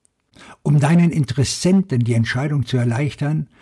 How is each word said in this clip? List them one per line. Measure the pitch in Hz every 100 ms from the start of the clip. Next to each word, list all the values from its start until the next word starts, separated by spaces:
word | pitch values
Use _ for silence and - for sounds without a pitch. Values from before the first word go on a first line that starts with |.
| _ _ _ - - -
Um | - 147
deinen | 147 170 170
Interessenten | 160 139 - 127 - 175 190 190 127
die | 117
Entscheidung | 117 113 123 147 147 123
zu | 127
erleichtern, | 120 120 147 - 147 156 151 _